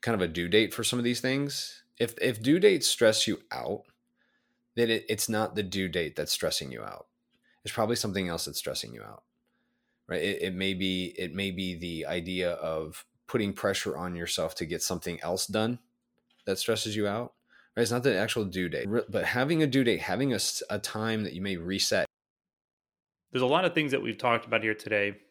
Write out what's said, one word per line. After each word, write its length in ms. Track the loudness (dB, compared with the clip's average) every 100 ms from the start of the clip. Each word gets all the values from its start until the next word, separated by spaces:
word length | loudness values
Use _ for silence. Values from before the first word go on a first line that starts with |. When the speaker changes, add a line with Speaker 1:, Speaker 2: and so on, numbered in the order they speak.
Speaker 1:
kind 160 | 0 0
of 40 |
a 60 | 0
due 220 | 0 4
date 260 | 4 4
for 80 | 0
some 160 | -2 0
of 60 |
these 160 | 0 0
things. 640 | 0 0 -2 -6 -10 -12 _ _
If, 200 | -4 0
if 220 | 0 0
due 160 | 4 6
dates 300 | 8 6 2
stress 400 | 6 6 6 2
you 120 | 0 -4
out, 320 | -8 -4 -6 -8 _ _ _ _ _ _ _ _
then 160 | 0 4
it, 160 | 2 0
it's 200 | -4 0
not 260 | 0 0
the 80 | -2
due 260 | -4 -2 -2
date 280 | 0 -2 -4
that's 160 | -2
stressing 400 | 0 0 -2 -6
you 100 | -10
out. 240 | -12 -14 -18 _ _ _ _ _
It's 80 | -10
probably 220 | -2 0
something 320 | 2 0 -2 -2
else 200 | -2 -4
that's 120 | -6
stressing 340 | -6 -6 -8
you 100 | -12
out, 180 | -16 -18 _ _ _ _ _ _ _ _ _
right? 120 | -2
It, 220 | 0 0
it 120 | -2 0
may 180 | -2
be, 400 | 0 0 0 -2 -4
it 160 | -6
may 200 | -2 -2
be 240 | -2 -4 -4
the 300 | -6 -6 -4
idea 480 | -4 -2 0 0
of 520 | 0 -2 -4 -4 -10 -20 _ -4
putting 240 | 0 0
pressure 420 | 0 0 0 -2 -4
on 180 | -4
yourself 400 | -6 -4 -2 -2
to 120 | -4 -6
get 160 | -4
something 360 | -2 -4 -4 -6
else 240 | -4 -2 -2
done 320 | 0 0 -2 _ _ _ _ _ _
that 140 | -4 -4
stresses 360 | 0 0 0
you 140 | -2 0
out, 240 | -2 -6 _ _ _ _
right? 80 | 0
It's 80 | 2
not 120 | 4
the 120 | 2
actual 300 | 2 2 0
due 240 | -2 0 -2
date, 180 | -2 -2
Re-, 180 | -2 0
but 160 | -2
having 380 | 0 2 2 4
a 40 | 4
due 180 | 4
date, 160 | 4 2
having 320 | 0 0 0
a 40 | 2
s-, 260 | 0 -4 -4
a 100 | -4
time 460 | -4 -4 -2 0
that 80 | -2
you 80 | -4
may 160 | -4 -4
reset. 480 | -2 0 2 2 0 _ _ _ _ _ _ _ _ _ _ _ _
Speaker 2:
There's 120 | 0
a 40 | 4
lot 180 | 4
of 80 | 4
things 200 | 2 2
that 100 | 0
we've 160 | -2 0
talked 260 | 2 2
about 180 | 2 0
here 120 | 0
today. 420 | -2 0 0 0 -4 _